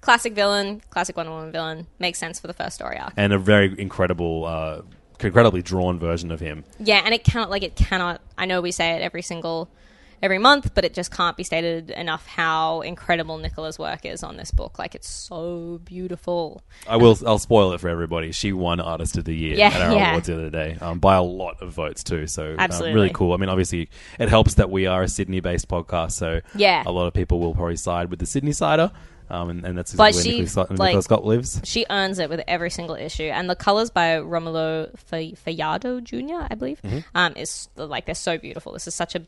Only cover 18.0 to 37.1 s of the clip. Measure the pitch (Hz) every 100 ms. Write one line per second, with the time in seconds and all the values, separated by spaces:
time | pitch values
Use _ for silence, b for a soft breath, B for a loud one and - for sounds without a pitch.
18 | 82 82 80 85 104 95 87 85 85 80
19 | 82 - 82 80 80 78 208 92 87 -
20 | 185 160 170 85 80 80 78 82 85 85
21 | 98 95 90 92 90 82 90 82 78 82
22 | - 85 78 - 78 80 90 87 82 110
23 | 98 85 90 90 95 92 90 87 82 B
24 | B B 113 110 98 - 98 95 95 92
25 | 92 - 92 92 90 87 - 87 82 87
26 | 80 - 82 82 - 202 202 170 123 90
27 | 87 - 90 87 85 80 85 85 - 87
28 | 87 90 87 139 139 147 156 156 170 -
29 | B B - 87 87 87 90 87 87 -
30 | 214 90 87 240 87 - 92 95 95 98
31 | 92 110 104 113 127 - - - - 196
32 | 190 190 156 165 - 175 170 - 170 165
33 | 151 - 156 143 180 180 - 208 226 180
34 | 170 160 156 165 165 160 160 160 156 -
35 | - 165 160 - - 151 156 170 254 247
36 | 233 240 269 339 - 220 254 302 202 156
37 | 160